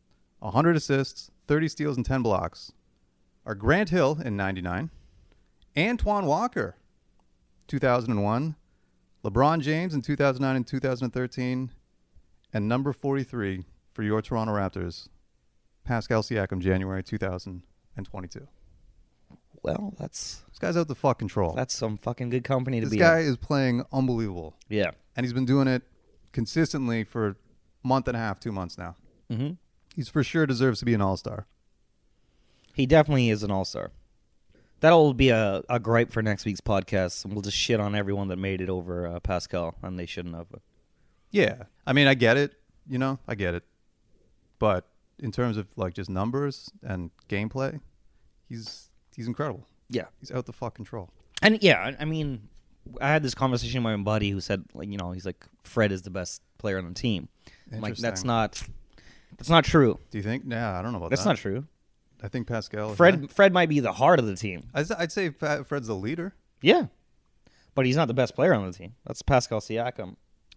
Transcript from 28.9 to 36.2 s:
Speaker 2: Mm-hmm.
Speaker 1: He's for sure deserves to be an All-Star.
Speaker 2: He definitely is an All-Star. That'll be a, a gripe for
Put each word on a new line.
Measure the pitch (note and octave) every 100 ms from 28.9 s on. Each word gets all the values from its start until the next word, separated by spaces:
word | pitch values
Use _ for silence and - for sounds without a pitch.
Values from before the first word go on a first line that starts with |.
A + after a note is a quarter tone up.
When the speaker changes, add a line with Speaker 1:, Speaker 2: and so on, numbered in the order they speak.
| F2 _ _ -
Speaker 2:
Mm-hmm. | A2+ C#3 F3+ _ _ _
Speaker 1:
He's | - B2+
for | D#3
sure | C3 D#3+ D3
deserves | B2 C3 A2
to | A#2+
be |
an | A2+
All-Star. | G2 F#2 - F#2+ - _ _ _ _ _ _ _ _ _ _ _ _
Speaker 2:
He | - C3
definitely | D#3 D3+ C#3 A#2+
is | G#2+
an | G2+
All-Star. | G2 G2 - G1+ - - _ _ _ _ _ _ _
That'll | D#3+ E3+ D3+
be | B2 C3
a, | A2+ G#2+ F#2+ -
a | A#2+
gripe | A2+ A#2 A#2+
for | -